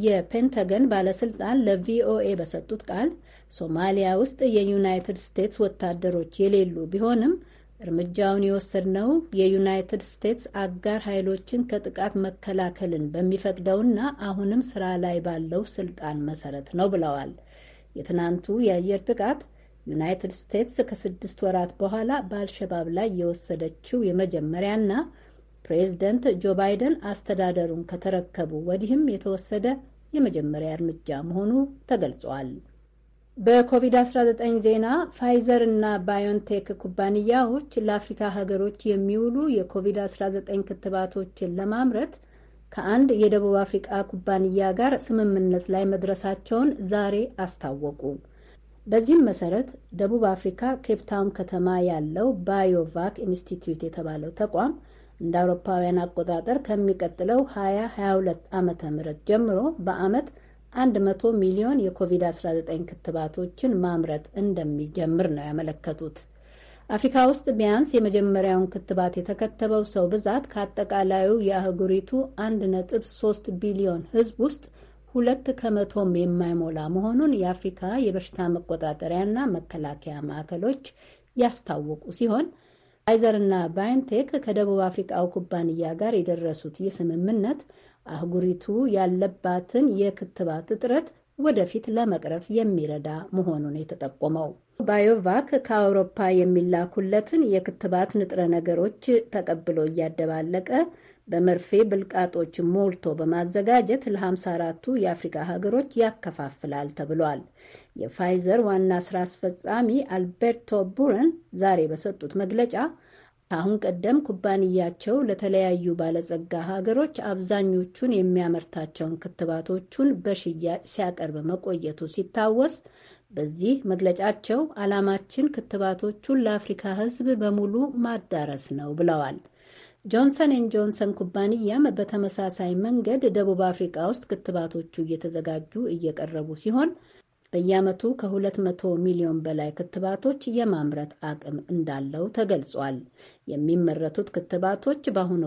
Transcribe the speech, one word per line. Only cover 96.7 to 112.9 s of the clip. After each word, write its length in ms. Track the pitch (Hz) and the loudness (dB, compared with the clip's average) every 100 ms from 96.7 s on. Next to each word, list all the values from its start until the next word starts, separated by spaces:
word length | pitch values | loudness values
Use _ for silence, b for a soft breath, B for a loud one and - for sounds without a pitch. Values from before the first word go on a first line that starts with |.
| 175 175 214 190 214 214 330 262 | 0 0 -2 2 2 2 2 4
የክትባት 640 | 190 185 185 196 180 190 214 | 2 0 -6 -2 0 2 0
ንጥረ 260 | 190 185 175 | 0 0 2
ነገሮች 540 | 170 175 170 196 - - 240 233 | 2 2 0 0 -2 2 2 2
ተቀብሎ 480 | 208 170 165 165 160 156 | -6 -2 -4 -2 0 0
እያደባለቀ 840 | 165 160 160 160 160 160 185 185 247 339 B B B - | 0 -4 -2 -2 -2 -2 -4 0 0 0 B B B -4
በመርፌ 420 | 170 180 175 - 202 220 | 2 4 4 2 4 4
ብልቃጦች 680 | 196 196 190 180 170 165 - 170 | 2 -2 -2 -2 0 -4 -2 0
ሞልቶ 400 | 185 196 180 165 156 | 2 2 0 -4 -2
በማዘጋጀት 880 | 160 170 175 196 202 247 196 262 247 | 0 0 0 0 4 4 4 0 0
ለሃምሳ 380 | 190 185 180 190 | -2 -2 -2 -2
አራቱ 460 | 170 165 165 - 254 | -2 -4 -4 -2 0
የአፍሪካ 460 | 190 170 175 160 165 | 0 -2 -6 -6 -6
ሀገሮች 440 | 175 202 240 269 233 | -4 0 0 0 2
ያከፋፍላል 920 | 226 226 180 - 143 - 147 143 147 | 0 0 -10 -8 -10 -8 -8 -6 -6
ተብሏል። 500 | 147 147 160 156 139 - B B B B - | -8 -4 0 0 0 -8 B B B B -10
የፋይዘር 640 | 113 - 180 185 180 226 | -10 -4 0 0 4 4
ዋና 300 | 214 190 190 180 | 4 4 4 2
ስራ 160 | 175 185 | 0 -4
አስፈጻሚ 680 | 180 - 185 180 - 220 240 262 277 | -4 -4 -6 -6 -4 0 2 2 0
አልቤርቶ 720 | 185 180 - 240 233 - 208 190 | -2 -4 0 0 0 -2 0 0
ቡረን 400 | 196 277 202 311 330 - | 2 2 4 2 2 -10
ዛሬ 260 | 180 196 180 156 | 0 2 4 2
በሰጡት 460 | 156 208 185 147 190 | 0 -6 -6 -6 -4
መግለጫ 360 | 190 214 240 254 302 | -2 0 0 0 -4